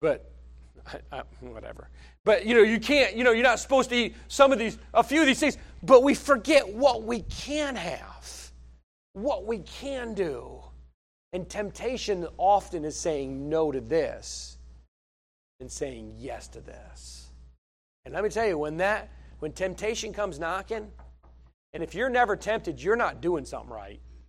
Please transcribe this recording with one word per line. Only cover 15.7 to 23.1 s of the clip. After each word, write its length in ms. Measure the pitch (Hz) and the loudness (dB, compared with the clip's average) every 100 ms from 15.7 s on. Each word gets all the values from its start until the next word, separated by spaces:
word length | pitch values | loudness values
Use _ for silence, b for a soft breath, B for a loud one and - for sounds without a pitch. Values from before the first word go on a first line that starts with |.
saying 440 | - 139 120 110 110 | -10 -10 -10 -16 -14
yes 320 | 127 110 - | -14 -14 -14
to 120 | - | -20
this. 680 | - - - - - - - - - _ _ _ _ _ | -20 -20 -20 -20 -20 -20 -20 -20 -20 _ _ _ _ _
And 100 | 127 | -10
let 100 | 151 | -4
me 60 | 208 | -2
tell 160 | 214 226 | 0 0
you, 100 | 156 | 0
when 220 | 151 160 | -2 0
that, 320 | 190 208 208 b b b | 0 0 -6 b b b
when 120 | 156 | -12
temptation 600 | - 185 175 208 220 220 | -6 -6 -4 -4 -4 -8
comes 260 | 202 202 147 | -6 -6 -4
knocking, 520 | 165 185 190 220 214 - - - _ - - _ _ | -6 -6 -6 -8 -10 -16 -20 -20 _ -20 -20 _ _
and 80 | 156 | -10
if 120 | 165 | -8
you're 140 | 165 262 | -4 0
never 280 | 247 233 196 | 2 2 0
tempted, 460 | 202 220 180 135 | -2 -4 -4 -6
you're 140 | 160 233 | -2 0
not 240 | 196 | 0